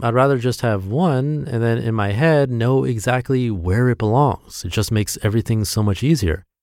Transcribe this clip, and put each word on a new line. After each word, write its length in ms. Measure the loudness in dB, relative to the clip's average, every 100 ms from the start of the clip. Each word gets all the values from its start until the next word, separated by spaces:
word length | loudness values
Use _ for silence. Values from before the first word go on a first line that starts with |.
I'd 140 | 0 2
rather 240 | 2 2
just 220 | 0 -2
have 260 | -2 -2 -2
one, 600 | 0 0 0 0 -4 -4
and 140 | -2
then 160 | 0 0
in 160 | -2
my 180 | -2 -2
head, 380 | 0 2 4 2
know 360 | 0 2 2 0
exactly 680 | -2 -2 -2 0 0 0
where 360 | -2 0 2 2
it 100 | 2
belongs. 680 | 2 2 2 0 -8 -12 -6
It 40 |
just 220 | -4 0
makes 280 | 0 -2 -2
everything 420 | -2 0 0 -2
so 200 | -2 0
much 180 | 0 0
easier. 420 | 2 2 0 -4 -8 _